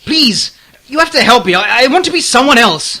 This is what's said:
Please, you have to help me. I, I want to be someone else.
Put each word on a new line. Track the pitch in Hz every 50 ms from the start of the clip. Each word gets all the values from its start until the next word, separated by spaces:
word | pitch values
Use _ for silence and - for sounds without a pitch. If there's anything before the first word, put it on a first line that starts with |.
| _
Please, | - 302 320 302 240 196 - - - - _ _ _ _ _ _
you | - 262 311
have | 330 320
to | - -
help | 208 - 240 - -
me. | 185 175
I, | 180 202 202 214 233 254
I | 269
want | 277 370 370
to | 330
be | 311 339
someone | - - - 240 262 285 277 233
else. | 240 208 165 151 - - - -